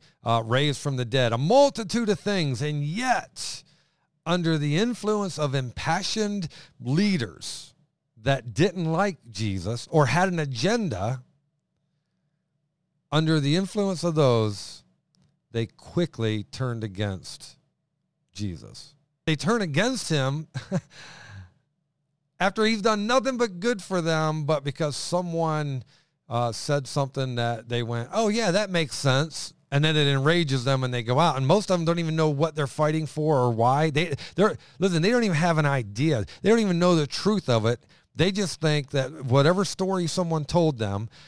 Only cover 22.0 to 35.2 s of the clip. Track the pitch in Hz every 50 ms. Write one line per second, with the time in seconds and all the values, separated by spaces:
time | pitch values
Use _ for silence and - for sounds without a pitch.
22 | _ _ _ _ _ _ _ _ 175 196 190 - 214 214 226 214 190 233 214 208
23 | 202 214 247 262 214 262 262 233 240 226 185 175 175 233 247 202 175 - 190 180
24 | 160 165 160 156 156 156 156 156 151 143 160 147 139 147 135 - 165 147 135 -
25 | - - 160 175 185 175 165 165 165 160 156 151 151 147 139 131 110 _ _ _
26 | _ _ _ _ _ _ 113 120 120 120 110 - - - 147 143 139 - - 147
27 | 139 131 - 139 135 131 123 120 120 117 117 110 113 117 120 120 120 113 120 117
28 | 117 - - 202 233 208 208 233 233 202 165 196 214 196 185 170 165 135 - -
29 | - 143 127 131 151 160 - - - - - _ _ _ - 143 147 156 160 151
30 | 147 143 143 135 135 147 170 175 170 143 131 135 117 131 135 135 131 127 123 123
31 | 113 113 123 135 165 170 143 131 135 131 165 214 202 - 190 175 165 160 170 175
32 | 170 160 160 160 160 156 147 135 156 160 151 151 147 127 - - 156 151 156 160
33 | 156 143 - 156 151 156 156 135 123 123 117 110 113 120 131 143 156 160 139 147
34 | 170 170 147 - - - - - 196 214 156 - - - - - 170 196 175 160
35 | 151 196 240 247